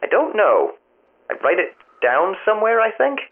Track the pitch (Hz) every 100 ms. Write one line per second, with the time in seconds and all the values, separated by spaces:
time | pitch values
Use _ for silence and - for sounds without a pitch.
0 | - 165 302 220 185 104 71 - _ _
1 | _ _ _ - 131 180 160 - _ _
2 | 123 131 175 190 - 214 220 226 220 220
3 | 269 277 -